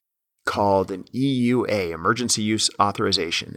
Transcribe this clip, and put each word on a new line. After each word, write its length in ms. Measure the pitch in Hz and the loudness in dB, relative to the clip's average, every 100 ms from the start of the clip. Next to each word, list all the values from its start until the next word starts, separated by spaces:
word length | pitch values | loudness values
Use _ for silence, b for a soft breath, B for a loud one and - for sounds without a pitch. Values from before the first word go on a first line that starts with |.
| _ _ _ _ | _ _ _ _
called 460 | - - 101 98 92 | -4 0 4 4 2
an 160 | 92 - | -6 -8
E 120 | 120 139 | -2 0
U 380 | 127 120 123 - | 2 2 2 2
A, 200 | 104 87 | -2 -2
Emergency 520 | 82 90 117 120 - | -2 0 0 -2 -2
Use 260 | 107 107 - - | 0 0 0 0
Authorization. 800 | 101 98 101 98 82 - - | 0 0 0 0 -2 -4 -6